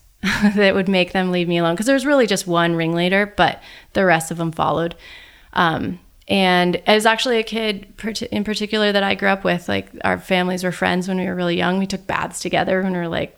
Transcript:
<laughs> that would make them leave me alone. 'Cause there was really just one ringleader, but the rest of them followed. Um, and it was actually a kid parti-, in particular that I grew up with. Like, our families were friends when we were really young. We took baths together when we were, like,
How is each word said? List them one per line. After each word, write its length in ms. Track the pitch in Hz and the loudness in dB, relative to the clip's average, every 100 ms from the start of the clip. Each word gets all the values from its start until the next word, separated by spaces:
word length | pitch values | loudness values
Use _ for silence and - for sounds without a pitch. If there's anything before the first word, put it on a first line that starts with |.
| _ | _
<laughs> 120 | _ 190 214 208 208 | _ -6 0 2 4
that 180 | 202 | 2
would 140 | 190 190 | 2 2
make 240 | 190 180 | 0 0
them 200 | 190 185 | 0 0
leave 160 | 180 175 | 0 0
me 100 | 170 | 0
alone. 180 | 170 170 | 0 0
'Cause 100 | 220 | 2
there 80 | 269 | 2
was 100 | 254 | 4
really 200 | 285 220 | 2 4
just 200 | 196 - | 0 0
one 280 | 170 170 170 | 0 2 0
ringleader, 580 | 165 170 175 196 202 - | 0 0 2 0 0 2
but 260 | 170 - - - - | 0 0 -14 -20 -8
the 120 | - 190 | 0 4
rest 260 | 160 - | 2 0
of 60 | 165 | -4
them 140 | 165 | -4
followed. 440 | 156 151 151 170 - - - - - - | -2 -2 0 -4 -6 -18 -20 -20 -20 -8
Um, 460 | - 175 156 - 180 - - - | 0 0 0 -4 -8 -14 -20 -2
and 480 | 196 185 180 180 175 | 0 4 4 2 0
it 100 | - | 2
was 180 | 214 220 | 2 4
actually 320 | 220 262 233 | 2 0 0
a 60 | |
kid 520 | 220 220 220 196 - - | -2 -4 -4 -6 -10 -10
parti-, 300 | 214 214 - | -8 -8 -6
in 120 | 208 | -4
particular 480 | 208 208 208 220 208 | -2 -4 -2 2 2
that 120 | 202 | 2
I 100 | 196 | 0
grew 160 | 196 196 | 0 0
up 140 | 196 | 0
with. 260 | 190 175 - | 0 -2 -2
Like, 200 | 202 190 - | -4 -4 -6
our 140 | - 180 | -2 -2
families 460 | - 185 180 180 | 0 0 0 0
were 80 | 180 | -4
friends 360 | 165 185 180 185 | -2 0 0 -2
when 100 | 185 | -2
we 60 | 185 | -2
were 80 | 180 | -2
really 200 | 175 175 | -2 0
young. 220 | 175 190 | 0 0
We 80 | 196 | -2
took 220 | 190 - | -6 -6
baths 320 | - 156 - | -6 -6 -8
together 420 | 180 175 175 185 | -4 -2 0 0
when 120 | 190 | 0
we 40 | 180 | -2
were, 100 | 170 | -4
like, 280 | 170 165 | -4 -6